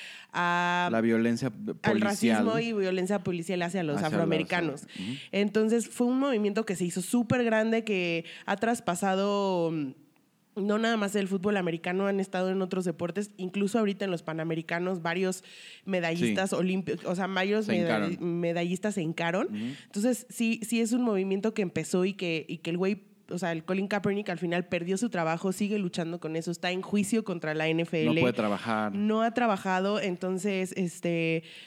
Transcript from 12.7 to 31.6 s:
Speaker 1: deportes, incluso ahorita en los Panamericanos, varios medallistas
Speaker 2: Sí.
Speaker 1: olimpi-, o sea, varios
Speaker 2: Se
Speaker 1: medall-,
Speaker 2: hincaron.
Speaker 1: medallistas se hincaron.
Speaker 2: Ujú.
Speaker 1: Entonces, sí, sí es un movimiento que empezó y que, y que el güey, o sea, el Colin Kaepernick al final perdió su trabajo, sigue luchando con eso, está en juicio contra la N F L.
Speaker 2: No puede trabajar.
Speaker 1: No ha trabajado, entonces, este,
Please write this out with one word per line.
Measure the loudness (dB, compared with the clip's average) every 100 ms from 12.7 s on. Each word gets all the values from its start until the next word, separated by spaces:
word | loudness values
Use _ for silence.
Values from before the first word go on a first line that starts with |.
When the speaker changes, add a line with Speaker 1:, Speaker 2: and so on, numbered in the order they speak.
| 0
Speaker 1:
deportes, | -2 -2 -4 -4 -6 -6
incluso | -6 0 2 2
ahorita | 2 0
en | -2
los | -2
Panamericanos, | -4 -4 -2 -2 -2 -2 -2 -2
varios | -2 0 0 -2 -8 -20 -20 -14
medallistas | -4 0 0 2 2 2 0
Speaker 2:
Sí. | 0
Speaker 1:
olimpi-, | 0 0 -2 -4
o | -4 -2
sea, | -2
varios | 0 2 0 2
Speaker 2:
Se |
Speaker 1:
medall-, | 2 2 2 0
Speaker 2:
hincaron. | -2 -2 0
Speaker 1:
medallistas | 0 0 -2 -2 -2
se | -2
hincaron. | -2 -2 0 0 -2
Speaker 2:
Ujú. | -4 -6 -8 -8
Speaker 1:
Entonces, | -2 0 0 -4
sí, | -2 -2 -2 -2
sí | 0
es | 2
un | 2
movimiento | 2 2 2 0 0
que | 0
empezó | -2 -2 0 2
y | 2
que, | 0 -2 -4 -4
y | -8
que | -4
el | 0
güey, | 0 0 -6 -20 -10
o | -4
sea, | -2
el | -2
Colin | -2 -2 0
Kaepernick | 0 0 0 -2
al | -4
final | 0 0 0
perdió | -2 -2 -2
su | 0
trabajo, | 0 0 0 -2
sigue | 0 -2 0
luchando | -2 -2 -4 -6
con | -6 -4
eso, | -4
está | -4 -2
en | -4
juicio | 0 0 2 0
contra | 0 -4 -2
la | 2 2
N | 2
F | 2 2
L. | 4
Speaker 2:
No | 6
puede | 4
trabajar. | 4 2 2 2 0 0
Speaker 1:
No | 0 2 2
ha | 2
trabajado, | 2 2 2 2 2 2 0
entonces, | 0 -2 -2 -2 0 0 -2 -2
este, | -4 -2 -2 0 2 0 -4 -14